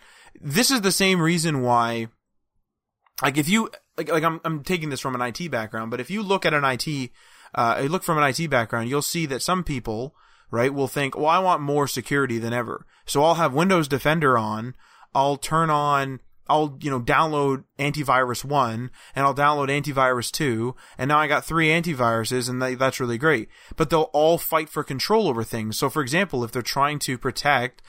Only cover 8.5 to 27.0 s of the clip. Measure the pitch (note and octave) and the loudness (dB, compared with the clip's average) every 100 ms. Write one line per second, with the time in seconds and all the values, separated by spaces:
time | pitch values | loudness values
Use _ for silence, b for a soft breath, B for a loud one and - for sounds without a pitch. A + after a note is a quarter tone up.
8.5 | C3 A2+ A#2 A#2 C#3+ - E3+ D3+ B2+ - | 0 0 -2 -2 -2 -2 -4 -4 -4 -2
9.5 | F#3 E3+ C3 A2+ G#2+ D3 b b b b | -2 -2 -6 -4 -6 -8 b b b b
10.5 | A2+ C3 C#3 C3 D3 C#3 - D3+ F3 F#3 | 0 0 0 -2 -2 -4 0 2 2 2
11.5 | D#3 C#3+ D3 C3+ C3 - C#3+ C3 A#2 A#2 | 0 0 0 0 -4 -2 0 0 -2 -2
12.5 | A#2+ A2+ - - b b C#3+ D#3 E3 D#3 | -4 -4 -8 -14 b b 2 4 4 2
13.5 | C3 F#3 F3+ C#3 C#3 D3 E3 D3 A#2+ G#2+ | 2 4 4 2 0 2 2 4 2 0
14.5 | G#2+ A#2+ - b b b C#3 C#3 C#3 - | -4 -8 -14 b b b 0 2 0 0
15.5 | D#3+ E3 D3+ D3 C#3 C3+ C3 - - - | 0 2 2 2 0 0 -8 -16 -14 0
16.5 | D3+ D3+ C3+ D3 C3 A#2+ C#3 D#3+ D3 C#3+ | 2 0 -4 -4 -2 0 2 2 2 0
17.5 | C3+ - - C#3+ D3 C#3 C3 B2 A#2 C3+ | -2 -6 -4 -4 -2 2 2 2 -2 -2
18.5 | C#3+ A#2+ A2+ B2+ B B C#3 C#3 C3+ D3 | 0 0 -2 -8 B B 0 0 4 2
19.5 | D3 C3+ C#3+ D3 C3+ C3 B2 - - D3 | 2 0 -2 -2 2 2 2 -2 -2 -2
20.5 | A2+ A#2 - B B C3+ D3+ D3+ C#3+ - | -2 -4 -8 B B 2 2 4 0 0
21.5 | D#3+ D#3 E3 E3+ C3 A#2+ A2+ A2 B2 B2 | 0 2 2 0 0 2 2 0 -2 -2
22.5 | B2+ C3 B2+ C3+ - B2 A#2 D#3+ C3 - | -4 -4 0 0 0 -4 0 2 0 -2
23.5 | B B - D3+ D#3+ D#3 D3 D#3 E3+ - | B B -4 0 2 2 2 4 2 0
24.5 | D#3+ D#3 D#3 C#3+ C3+ - A3 F#3 A#2 A2 | -2 -2 -8 -6 -6 0 2 2 -2 -4
25.5 | A2+ A2 G#2+ C#3 D#3 B2+ E3 G3 C3 A#2 | -6 -6 -2 -2 -2 0 0 0 -2 -4
26.5 | B2+ A2+ C#3 C#3+ D3 | -4 -4 -2 -2 -2